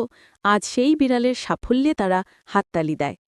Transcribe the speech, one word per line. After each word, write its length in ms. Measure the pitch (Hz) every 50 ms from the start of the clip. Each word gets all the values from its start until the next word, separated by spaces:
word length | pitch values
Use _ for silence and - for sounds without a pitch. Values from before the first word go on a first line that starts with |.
| 240 240 - _ _ _ _ _ -
আজ 220 | 202 208 214 -
সেই 300 | - - 247 247 294 311
বিড়ালের 400 | 302 277 254 254 240 240 254 247
সাফল্যে 580 | - - - 165 - - - 240 262 269 302 311
তারা 300 | - 202 185 185 185 196 - _ _ _
হাততালি 500 | - - 202 - - - 170 160 156 156
দেয়। 200 | - 143 139 95 - _